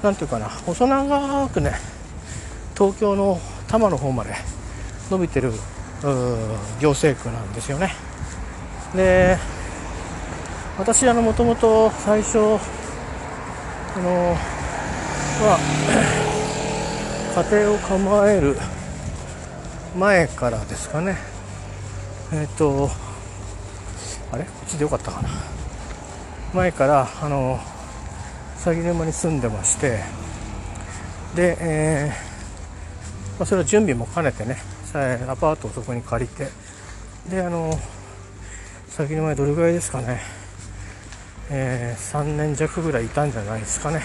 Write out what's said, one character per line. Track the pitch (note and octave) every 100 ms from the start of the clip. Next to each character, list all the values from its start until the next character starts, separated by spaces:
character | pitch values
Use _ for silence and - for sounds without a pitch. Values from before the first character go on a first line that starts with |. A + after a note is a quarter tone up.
な | G#3
ん | G3+
て |
い | D3+
う |
か | A#2+
な、 | G#2+ - -
細 | E3+ B3
長 | C4+ C#4 C#4+ C#4 C#4 C4+
く | -
ね、 | C#3+ - - - - - - - - - - -
東 | G3 F#3+
京 | G#3 G3
の | G3+ F3+ - - -
多 |
摩 | A3+ A3
の | D3+
方 | C3+
ま | B2+
で | G2+ G2+ - - - - - - -
伸 | F#3+
び | E3+
て | -
る、 | B2+
う | A2 G#2 - - - C#3+
ー、 | C3 B2 A#2 A2 A2 G#2 A2
行 | D3
政 | C#3 D#3+ B2+
区 | A#2+
な | A2+
ん | G#2
で | G#2+
す | -
よ | C#3
ね。 | F#3 - - - - - - - - - - F#3
で、 | F#3+ F#3 F#3 F#3 - - - - - - - - - - - - - -
私、 | F#3+ A3+ B3+
あ |
の、 | A#3
も | A3+
と | A3
も | A#3 A#3
と | A3+ A3 A3 - G3+
最 | G#3+
初、 | G#3+ A3+
あ | G#3+ G#3+ - - - - - - - - - - - - - F#3+
の、 | F3+ F3+ F3 E3+ - - - - - - - - - -
ま | G#3+ F3
あ、 | - - - A3+ - - G#3+ G#3+ - - - - - - - - - -
<clears throat> |
家 | E3+ G#3
庭 | G#3
を | G#3
構 | - F#3+ G3 G#3 G3+
え | G3+
る | C#3+ B2 - - - - - - - - - - - - - F3+
前 | G3 F#3+ E3
か | - B2
ら | A2+
で | G#2 -
す | -
か | D3+
ね。 | F3+ F#3 - - - - - - - - - - -
え | D#3
っ | D3+ -
と、 | D3+ C#3 C#3 - - - - - - - - - - - - - -
あ | A#2+
れ？ |
こ | E3 - -
っ |
ち | D#3+
で |
よ | D3
か | C#3
っ |
た | -
か | F2+
な。 | - - - - - - - - - - - - -
前 | F#3 F#3
か | - C#3
ら、 | D3 B2+ -
あ | D3+
の、 | C#3 B2+ B2+ - - - - - - - - - -
鷺 | - E3
沼 | E3+ E3+ D#3+
に |
住 | D3+ E3+
ん | D3+
で | A#2+
ま | G#2+
し | F#2 -
て、 | C#3+ A2 - - - - - - - - - - - - - E3
で、 | F3 E3
え | E3+ D#3 D#3 D3+ D3
ー、 | - - - - - - - - - - - - -
ま |
あ、 | F3+
そ | G3
れ |
は | D#3
準 | G#3
備 | G#3+ B2
も | A#2
兼 | -
ね | D3+
て | A#2+ A2
ね、 | C3 - - -
さ-、 | D3+ C3+ B2 B2+
ア | C3
パ | D#3+
ー | D#3
ト | A2
を |
そ | A2+
こ | A#2
に | A#2+
借 | A#2 A#2 B2
り |
て、 | - - - - - - - - - -
で、 | F#3
あ | F3
の、 | E3+ D#3+ D#3 - - - - - - - - - - - -
鷺 | C#3+ D#3
沼 | D#3
に | D3
ど | C#3+
れ | D3
ぐ |
ら | E3+
い |
で | E3+
す | -
か | C3
ね。 | A#2+ A#2+ - - - - - - - - - - - - -
え | C#3 C3 B2 A#2+ A#2+
ー、 |
三 | - D3 D3 D3+
年 | D3+
弱 | C#3 D#3 -
ぐ | E3
ら | C#3+
い | A#2
い |
た | D3+ D3
ん |
じ | A2+
ゃ |
な | G2+ A2
い |
で | G#2+
す | -
か | D3+
ね。 | D#3